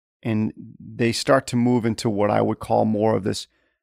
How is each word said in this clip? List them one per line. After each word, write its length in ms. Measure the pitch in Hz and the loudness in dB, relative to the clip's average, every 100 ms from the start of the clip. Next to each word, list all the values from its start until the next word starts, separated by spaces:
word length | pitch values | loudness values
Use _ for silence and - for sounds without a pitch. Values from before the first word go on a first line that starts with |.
| _ _ | _ _
And 320 | 117 107 110 - 113 - | -4 -2 -2 -6 -16 -18
they 320 | 104 113 117 | -16 -2 0
start 360 | - - 135 - | 0 2 2 2
to 80 | 120 | 0
move 300 | 120 123 113 | 2 2 0
into 240 | 107 117 | -2 -2
what 200 | 101 104 | 0 2
I 120 | 107 | 2
would 180 | 110 110 | 0 -2
call 260 | - 110 110 | 0 0 2
more 300 | 104 110 110 | 2 0 0
of 80 | |
this 240 | 104 104 - _ _ _ | -2 -6 -10 _ _ _